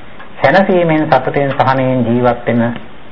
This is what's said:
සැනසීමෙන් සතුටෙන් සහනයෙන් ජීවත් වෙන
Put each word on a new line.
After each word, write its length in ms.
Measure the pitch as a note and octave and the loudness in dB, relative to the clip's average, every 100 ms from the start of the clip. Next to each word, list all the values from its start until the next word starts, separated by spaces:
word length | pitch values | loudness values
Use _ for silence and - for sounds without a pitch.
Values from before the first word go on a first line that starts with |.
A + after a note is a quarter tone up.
| - - - - | -16 -16 -16 -2
සැනසීමෙන් 640 | C#3 E3+ F#3+ F3+ E3+ D#3 | 2 4 4 2 2 2
සතුටෙන් 460 | D3+ C#3+ D#3 C#3+ C#3 | 2 0 0 -2 -2
සහනයෙන් 480 | B2+ C3 C3 C3 C3 | 0 0 2 0 0
ජීවත් 360 | A#2 A#2+ B2 A#2+ | 0 2 2 0
වෙන 200 | - A#2+ A#2 A#2 - - - | 0 0 0 -4 -12 -16 -16